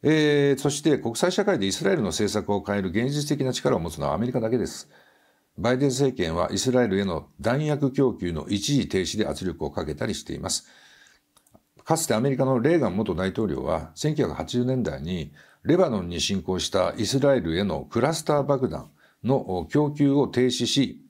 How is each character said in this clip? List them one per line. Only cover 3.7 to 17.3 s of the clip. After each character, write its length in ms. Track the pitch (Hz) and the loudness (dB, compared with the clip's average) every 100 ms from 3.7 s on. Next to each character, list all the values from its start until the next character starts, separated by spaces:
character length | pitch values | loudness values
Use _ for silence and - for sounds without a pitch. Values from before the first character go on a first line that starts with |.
| 117 | 0
を 40 | |
持 100 | 82 | -2
つ 80 | 80 | -4
の 120 | 69 | -2
は 40 | |
ア 40 | 78 | 0
メ 80 | 120 | -2
リ 60 | |
カ 60 | 127 | -2
だ 120 | 113 | -2
け 80 | 123 | 0
で 80 | 95 | -2
す。 200 | - - _ _ _ _ _ _ - | -6 -18 _ _ _ _ _ _ -4
バ 160 | 98 | 0
イ 40 | 127 | 2
デ 80 | 143 | 2
ン 20 | |
政 260 | 127 135 127 | 4 0 2
権 200 | 87 82 | 0 0
は 160 | 85 | 0
イ 80 | 98 | 0
ス 120 | 127 | 2
ラ 120 | 123 | 4
エ 40 | 117 | 4
ル 120 | 95 | 2
へ 60 | 98 | 0
の 240 | 82 - _ | -4 -8 _
弾 240 | 110 135 151 | -2 0 0
薬 260 | 147 143 | 0 0
供 220 | 131 135 | 2 2
給 180 | 95 90 | 2 -4
の 140 | 80 - | -4 -4
一 280 | 101 117 143 | -4 0 0
時 120 | 82 | 2
停 140 | 95 | 0
止 160 | 87 104 | -2 -2
で 80 | 107 | -2
圧 180 | - 92 | -2 -6
力 200 | 82 73 | -4 -6
を 60 | |
か 120 | - | -4
け 120 | 87 76 | -6 -4
た 100 | - | -4
り 80 | |
し 100 | - | -6
て 100 | - | -6
い 60 | - | -8
ま 120 | - | -6
す。 160 | - - - - _ _ _ _ _ _ _ _ _ | -6 -8 -20 -20 _ _ _ _ _ _ _ _ _
か 140 | - 160 | -2 -2
つ 80 | - | 0
て 80 | |
ア 60 | 110 | 0
メ 100 | 131 | 2
リ 80 | 131 | 0
カ 80 | 131 | 0
の 140 | 123 | 2
レ 160 | 127 170 | 4 4
ー 40 | |
ガ 100 | 120 | 2
ン 60 | 90 | 0
元 200 | 104 82 | -2 0
大 160 | 92 | -2
統 160 | 92 107 | -2 -2
領 160 | 67 | -2
は、 280 | 64 82 80 - | -2 -4 -6 -4
千 180 | 147 | -4
九 100 | 151 | 0
百 100 | 95 73 | -2 -2
八 220 | 85 120 | -4 -2
十 60 | |
年 200 | 123 131 | 0 0
代 180 | 101 69 | -2 -4
に 320 | 76 92 76 - - _ | -6 -6 -6 -12 -20 _
レ 120 | - 170 | 0 4
バ 140 | 175 | 4
ノ 140 | 107 | 0
ン 60 | 87 | -4
に 120 | 87 | -4
侵 220 | - 98 | -2 -4
攻 160 | 85 92 | -2 -4
し 100 | 80 | -2
た 240 | 98 90 - | 0 0 0
イ 100 | 101 | -2
ス 120 | 135 | 2
ラ 140 | 143 | 2